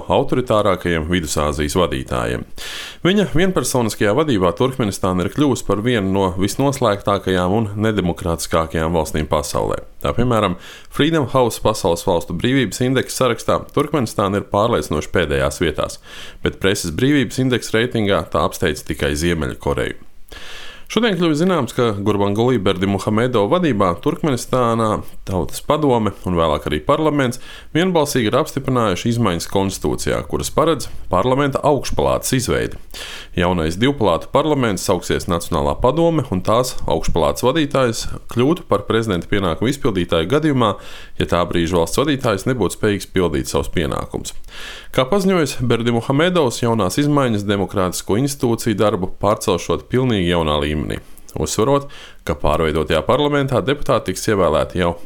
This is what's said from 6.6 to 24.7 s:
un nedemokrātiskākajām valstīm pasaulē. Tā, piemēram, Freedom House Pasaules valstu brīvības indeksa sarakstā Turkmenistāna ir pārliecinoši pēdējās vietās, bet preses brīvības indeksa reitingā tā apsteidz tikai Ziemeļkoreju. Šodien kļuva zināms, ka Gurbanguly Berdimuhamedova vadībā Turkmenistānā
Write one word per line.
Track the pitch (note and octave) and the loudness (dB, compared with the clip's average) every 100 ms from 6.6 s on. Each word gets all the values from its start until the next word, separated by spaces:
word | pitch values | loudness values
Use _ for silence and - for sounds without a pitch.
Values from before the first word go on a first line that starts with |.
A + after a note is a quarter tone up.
| C#3 C3+ A#2 G2+ G#2+ G2 F#2+ F#2 F2+ A2 | 0 2 0 2 0 0 2 2 2 2
un | G#2+ G2+ A2 | 0 0 0
nedemokrātiskākajām | G2+ F2 D#2+ F2 E2 - E2 D#2+ E2 D#2+ E2+ | 2 0 -2 -4 -4 0 0 0 0 0 0
valstīm | D#2 D#2 D2+ | 0 -2 0
pasaulē. | D2+ - A#1 G#1 - - - | -2 -2 -2 -2 -4 -8 -6
Tā, | - A#2 | -2 0
piemēram, | B2 A2 G2 F2 - - - | 2 2 0 -2 -10 -20 -6
Freedom | - D3 D#3+ C3+ | 0 2 2 2
House | C3 A#2 - | 2 2 2
Pasaules | A2 A2 F2+ E2 | -2 0 0 0
valstu | F#2+ E2+ - F2 | 0 0 -2 -2
brīvības | A#2+ C3+ A2+ - | 0 2 0 0
indeksa | B2+ B2+ - - | 0 0 -2 0
sarakstā | B2+ A2+ - E2 - | 0 0 0 -2 0
Turkmenistāna | C#3+ D3 D3+ A2 - G2 G2+ | -2 0 0 -2 0 0 0
ir | - | 0
pārliecinoši | G2+ A#2 F2+ - D#2 - G2 | 0 2 0 0 -4 0 0
pēdējās | D2+ C#2 C#2 - | 0 0 0 0
vietās, | D#2+ C#2+ - - - - - - | -2 0 -4 -8 -16 -16 -16 -6
bet | D2+ - | -6 0
preses | F#2+ G#2 E2+ | 0 0 -2
brīvības | D#2 C3+ D3 F#2+ - C3 | 0 2 2 0 0 0
indeksa | A#2 - A2+ | 0 0 0
reitingā | B2 A#2 G2+ E2+ - | 0 0 2 0 0
tā | E2 | 0
apsteidz | E2 - F2 D2+ - | 0 0 -2 -2 -6
tikai | D#2 C#2+ D2 | -2 -2 0
Ziemeļkoreju. | E2+ E2 C2 - C#2+ C#2 A#1 - - - - - - - - - - | 0 0 -2 -4 -2 -2 -2 -6 -14 -16 -16 -14 -14 -12 -12 -14 -6
Šodien | A3 A#3 F3 | 0 0 2
kļuva | E3 D3 | 2 2
zināms, | F#3+ E3+ A2+ - | 2 2 0 0
ka | A#2 G2+ | 0 2
Gurbanguly | G2+ G2+ G2+ G#2 B2 A#2+ | 0 2 2 2 2 2
Berdimuhamedova | G2 F2+ G2 G2 - G#2+ B2+ A#2+ G#2 F3+ | 0 0 0 0 0 0 2 2 2 2
vadībā | D#3+ G#2 F#2 E2+ | 2 2 2 0
Turkmenistānā | D3 E3+ D#3 A#2+ - C3 A#2 | -2 -2 -2 -2 0 0 2